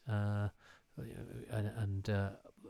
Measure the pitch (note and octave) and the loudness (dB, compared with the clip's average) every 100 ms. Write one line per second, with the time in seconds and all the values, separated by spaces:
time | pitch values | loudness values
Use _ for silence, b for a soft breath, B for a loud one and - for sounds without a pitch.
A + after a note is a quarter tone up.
0 | - G#2 G#2 G#2 G#2 - B B _ - | 0 2 4 2 0 -2 B B _ -10
1 | A#2 - - A#2+ - G#2+ G#2 A2+ G2+ G2 | -8 -8 -8 -10 -4 0 0 0 0 0
2 | G#2 G2+ G2 G2 - - | 2 4 2 -2 -16 -18